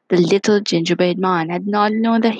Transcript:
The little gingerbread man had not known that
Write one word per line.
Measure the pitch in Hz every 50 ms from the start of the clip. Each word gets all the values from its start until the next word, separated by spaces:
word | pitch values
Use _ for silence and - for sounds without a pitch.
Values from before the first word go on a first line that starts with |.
| _ -
The | 185
little | 175 170 165 196 196 - 214 208 202
gingerbread | 208 - 175 170 165 175 170 180 180 180 175
man | 180 190 185 180 165 160 165
had | 175 180 196
not | 202 202 208 208 214 214
known | 220 226 233 226 226
that | 226 226 220